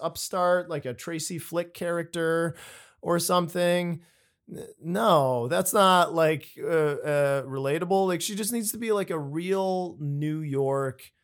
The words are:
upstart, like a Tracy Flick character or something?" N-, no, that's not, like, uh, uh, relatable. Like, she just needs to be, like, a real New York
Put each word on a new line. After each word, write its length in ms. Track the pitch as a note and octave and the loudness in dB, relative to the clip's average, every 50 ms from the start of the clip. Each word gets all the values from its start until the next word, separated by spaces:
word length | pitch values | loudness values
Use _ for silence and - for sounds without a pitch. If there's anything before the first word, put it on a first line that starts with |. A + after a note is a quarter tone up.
upstart, 680 | D3+ E3 E3 - - - - F#3 F3+ F3+ F3+ F3+ F3 E3+ | -6 -6 -6 -6 -8 -4 -2 2 4 4 4 2 2 -2
like 160 | E3 C#3+ - | -6 -6 -6
a 100 | B2+ A#2+ | -6 -8
Tracy 440 | - - E3+ E3+ D#3+ D3+ - F3+ D#3 | -8 -8 -8 -8 -6 -6 -6 -8 -10
Flick 360 | - - E3 E3+ F3 E3+ - | -8 -6 -4 -4 -4 -4 -6
character 840 | - F3+ E3+ F3 E3+ E3 E3 - E3+ E3 D#3+ E3 E3 E3 E3 D#3 - - - - - - _ _ _ | -6 -4 -2 -2 -2 -4 -4 -4 -2 0 0 2 0 0 -2 -4 -8 -14 -20 -20 -20 -20 _ _ _
or 180 | - E3+ F3 F3 | -2 0 0 0
something?" 840 | E3+ - F#3 F3+ F3 D#3+ - F3+ F3 F3 F3 F3+ F3 F3 E3 E3+ - _ _ _ _ _ _ _ _ - | 2 2 2 2 2 0 0 0 2 2 2 2 0 -2 -4 -6 -10 _ _ _ _ _ _ _ _ -16
N-, 160 | - - - - - - | -14 -14 -14 -14 -16 -12
no, 680 | - E3 F3 G#3 A#3 G#3+ F3 D3+ C3+ C3 B2+ A#2+ A#2 B2+ | -8 -4 -2 0 4 6 6 6 6 4 2 0 -2 0
that's 240 | E3 F#3 F#3 - | 0 0 0 2
not, 420 | - G#3+ G3 F#3 F#3 F3+ F3 - D#3+ | 4 6 6 8 8 6 6 4 2
like, 340 | E3 D#3+ D#3 D#3+ D3+ - - - C3 | 2 2 2 2 0 -4 -12 -12 -8
uh, 60 | - | -4
uh, 760 | C#3+ E3+ D#3+ D3+ D3+ D3 - - D3+ D3 C#3+ C#3+ C#3 C#3 C#3 B2+ | 0 2 2 2 2 0 -2 -2 0 2 2 2 2 2 0 -2
relatable. 640 | C3 C3+ C3+ C3+ C3+ D3+ E3 F3 F3 F#3+ G3 G3 | -4 -6 -4 -2 -2 -2 -2 0 0 2 2 2
Like, 140 | F#3 F3 E3 | 2 0 -2
she 140 | E3+ - G#3 | -4 -4 -6
just 180 | G3 A3 G#3 | -4 -4 -4
needs 200 | A#3+ A#3 G#3+ G#3 | -4 -4 -4 -4
to 60 | - G#3+ | -6 -4
be, 140 | A#3+ A3+ | -2 -2
like, 180 | G#3+ G3+ F#3+ - | 0 0 -2 -2
a 80 | F3 D#3+ | -4 -6
real 800 | D3 C#3 C#3+ D#3+ F3 F#3 F#3+ F#3+ F#3+ F#3+ F#3 F#3 F3+ F3 - - | -6 -6 -6 -4 -2 -2 0 0 0 0 -2 -2 -4 -6 -8 -8
New 400 | D3+ C#3+ C#3+ C#3+ D3+ D3+ D#3 D#3 | -6 -4 -4 -2 -2 -4 -4 -4
York 680 | D#3 D3 C3+ C3+ C#3 C3+ C#3 C#3 C#3 C3 B2+ - - - _ _ | -4 -4 -2 0 0 0 0 0 -2 -4 -6 -10 -16 -20 _ _